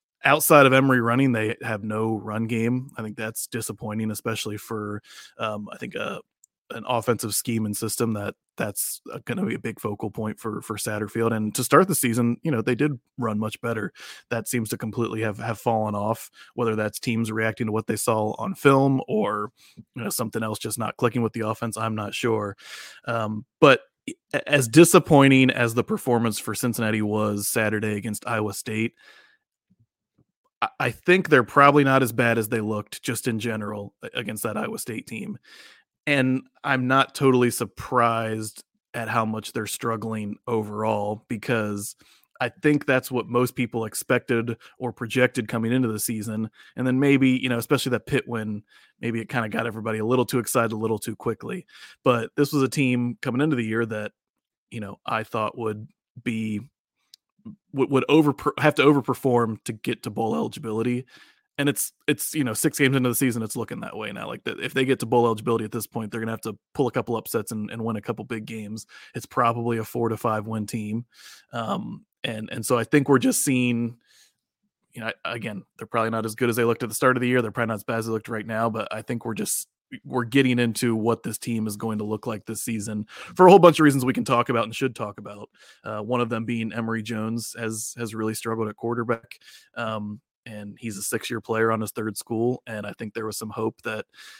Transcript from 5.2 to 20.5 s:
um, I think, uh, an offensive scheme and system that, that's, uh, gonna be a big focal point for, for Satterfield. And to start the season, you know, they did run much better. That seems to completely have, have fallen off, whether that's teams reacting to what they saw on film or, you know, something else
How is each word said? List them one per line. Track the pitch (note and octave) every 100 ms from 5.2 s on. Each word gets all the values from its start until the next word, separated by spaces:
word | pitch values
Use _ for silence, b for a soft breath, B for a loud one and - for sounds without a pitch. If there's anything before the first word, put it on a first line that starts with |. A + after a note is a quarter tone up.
| B B
um, | A2+ G#2+ G#2
I | -
think, | - -
uh, | G#2+ - - _ _ _ -
an | A#2 -
offensive | A#2+ A2+ A2+ A2 -
scheme | - A2+ G#2+
and | G2+
system | A2 - A#2
that, | G#2 G2+ - _ -
that's, | G#2+ - - - -
uh, | - -
gonna | A#2+ F#3+
be | A2+
a |
big | A#2 -
focal | G#2+ G#2 G#2+
point | G#2+ G#2+ -
for, | A2+ G#2+
for | - G#2
Satterfield. | - G#2+ G#2 A#2 A2+
And | A2 G#2+ -
to |
start | B2 C#3+ F#3+
the |
season, | E3+ B2 A2+ A#2+ A#2+
you | E3
know, | A#2+
they | A2+
did | A#2+ D3+ C3 _ -
run | A#2 G#2+
much | G#2+ -
better. | A#2+ A2 G2 B B B B
That | A#2 G#2+
seems | B2 A2
to | A#2
completely | A2 G#2 A2+ A2
have, | A2 G#2+
have | A2+ A2
fallen | A#2+ A2+ G#2+
off, | G#2 G#2 A2+ - B B -
whether | A#2 A2
that's | G#2+ -
teams | - A2+ A2
reacting | A2 A2 G#2+ A2+
to |
what | G#2+ -
they | A2
saw | - A2 G#2+ -
on | A2 F#3
film | C#3+ C#3 C3+ C3 -
or, | A2 G#2 G#2 G#2 _ B B
you | - -
know, | G#2
something | - A2 A2+
else | A2